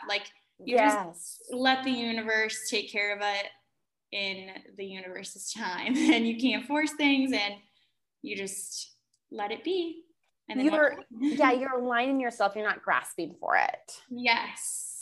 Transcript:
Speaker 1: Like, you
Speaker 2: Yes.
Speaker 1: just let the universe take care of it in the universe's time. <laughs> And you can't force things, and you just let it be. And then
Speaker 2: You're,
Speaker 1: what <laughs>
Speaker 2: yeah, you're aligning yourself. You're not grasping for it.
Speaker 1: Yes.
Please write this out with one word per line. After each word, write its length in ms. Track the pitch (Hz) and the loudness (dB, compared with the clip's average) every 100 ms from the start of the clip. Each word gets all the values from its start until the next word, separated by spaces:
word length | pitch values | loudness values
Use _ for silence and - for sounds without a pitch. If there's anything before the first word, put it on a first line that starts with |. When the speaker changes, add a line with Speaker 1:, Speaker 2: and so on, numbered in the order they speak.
| - | -4
Speaker 1:
Like, 180 | 202 - - _ _ | -4 -6 -14 _ _
you 180 | 185 240 | 2 4
Speaker 2:
Yes. 180 | 214 | 6
Speaker 1:
just 500 | 208 175 175 - - - | 4 -2 -10 -16 -16 -10
let 320 | 247 262 262 | 0 2 2
the 60 | 262 | 2
universe 800 | 247 233 226 220 220 220 214 - | -2 0 -2 0 0 0 -2 -4
take 200 | 220 196 | -4 -2
care 220 | 214 208 202 | -2 -2 0
of 40 | |
it 260 | 208 202 202 - _ _ _ _ _ | -2 -2 -6 -12 _ _ _ _ _
in 500 | 202 196 190 190 190 - 196 | -6 -6 -6 -10 -16 -18 -12
the 100 | 196 | -10
universe's 680 | 190 185 185 196 196 - | -10 -12 -12 -12 -12 -12
time. 420 | 220 220 - - | -8 -6 -4 -2
<laughs> 200 | 254 - | 2 6
And 140 | 233 226 | 6 4
you 100 | 226 | 0
can't 280 | 254 214 - | 0 0 0
force 260 | 294 302 | 0 0
things, 400 | - 285 277 269 | 0 2 4 2
and 220 | 233 202 202 _ _ _ _ _ _ | 0 -2 -6 _ _ _ _ _ _
you 140 | - 196 | -8 -6
just 600 | 196 190 - - - _ _ _ _ | -6 -8 -10 -12 -12 _ _ _ _
let 200 | 220 208 | -8 -6
it 120 | 226 | -4
be. 400 | 320 370 339 320 - _ _ _ - | -2 -2 -2 -8 -16 _ _ _ -8
And 120 | 220 | 2
then 60 | 277 | 4
Speaker 2:
You're, 240 | 311 294 - | 6 4 2
Speaker 1:
what 100 | - | -8
<laughs> 100 | 220 | -2
Speaker 2:
yeah, 320 | 277 285 285 | 0 4 6
you're 220 | 254 269 254 | 6 2 -2
aligning 420 | 247 240 254 269 | 0 2 2 2
yourself. 340 | 247 233 202 208 | 0 0 0 2
You're 100 | 214 | -2
not 160 | 185 | -2
grasping 520 | - 139 - - 165 - | 2 0 0 -6 -8 -6
for 160 | - - | 2 4
it. 460 | 57 - - - - | 4 0 -10 -20 -12
Speaker 1:
Yes. 840 | 240 247 233 - - - - - - | -2 2 2 2 -6 -8 -8 -10 -10